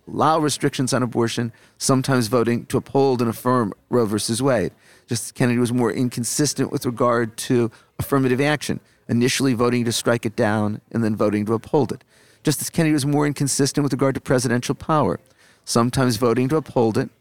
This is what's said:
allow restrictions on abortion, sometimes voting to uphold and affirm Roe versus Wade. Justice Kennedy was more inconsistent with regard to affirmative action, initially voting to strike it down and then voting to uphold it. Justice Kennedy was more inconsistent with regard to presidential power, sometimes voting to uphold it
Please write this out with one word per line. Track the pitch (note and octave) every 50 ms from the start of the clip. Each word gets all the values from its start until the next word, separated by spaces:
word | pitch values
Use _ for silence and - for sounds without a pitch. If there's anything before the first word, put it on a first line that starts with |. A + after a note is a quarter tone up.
| - -
allow | E2 - B2+ D3+ D#3+ E3
restrictions | D3+ D3 C3+ - - C#3+ - - C3 A#2+ -
on | A#2
abortion, | B2+ A2+ - A#2+ A#2 A2+ - - A#2+ A#2 - _ - _ _ -
sometimes | - - C3+ C3 C3 - C3+ B2 A#2 G#2
voting | B2+ A#2+ A2+ A2+ A#2+ G#2+ - -
to | - A#2
uphold | - - - C#3 C3+ C#3 B2+ A#2
and | A#2+ A2+
affirm | A2 - - B2+ B2+ B2 A2+ F#2+ - _ _ -
Roe | - B2 A#2
versus | G2+ G#2+ G#2 - - A#2 A2 C3
Wade. | C#3+ B2+ A2 F2 C#2 - _ _ - - - _ -
Justice | B2 A2+ - -
Kennedy | - - C3+ B2 A#2+ A#2+
was | B2 A2+ A#2+
more | B2 A#2+ A2
inconsistent | - A2 C3 B2 - B2+ A#2 - - - D3+ C3+ - - C3+ -
with | - B2 -
regard | C3 A#2 G#2 C3 B2 A#2 A#2+ A#2+ A2 - -
to | - - C3+ A#2+ A#2 A2+ - - _ _ _ -
affirmative | C#3 - C#3+ C#3 C3 B2+ B2 B2
action, | C#3+ D3 D3+ C#3 - - - - _ _ _ _ _ -
initially | A2+ A#2+ A#2+ B2+ - - C3+ C3+ B2
voting | G#2+ B2 A#2+ B2 B2 A#2
to | A#2
strike | A2 - - A#2+ A#2 A#2 -
it | A2+ -
down | - A#2+ G#2 G#2+ A2 G#2 G#2 G#2+ - _ _
and | - A#2 A2+
then | G#2+ G#2+
voting | G2 A2 G#2+ G2+ G#2 G#2 G#2
to | A#2
uphold | A2 - - - D3+ B2+ -
it. | - - - _ _ _ _ _ _ _ -
Justice | D#3+ C#3+ - - -
Kennedy | - - E3 D#3 D3+
was | D3 C3
more | C#3+ C#3+ D3 D3
inconsistent | D3 C#3 - D3 C3 - - C#3 C3 - D3+ C#3+
with | C3+ C3+
regard | B2 C3+ C3+ B2+
to | B2+
presidential | - - C#3 B2+ A#2 B2+ A#2 B2 - - C3
power, | - - - D#3+ D3+ B2+ F2+ - - _ _ _ _ _ _ _ _ -
sometimes | - - A#2+ A#2 B2 - C3+ C3 B2 A#2 G#2+
voting | B2+ A#2+ A2+ B2 B2+ B2+
to | D3+ D#3
uphold | C#3 - - C3 A#2 A2+ G2+
it | B2+ C3 - _ _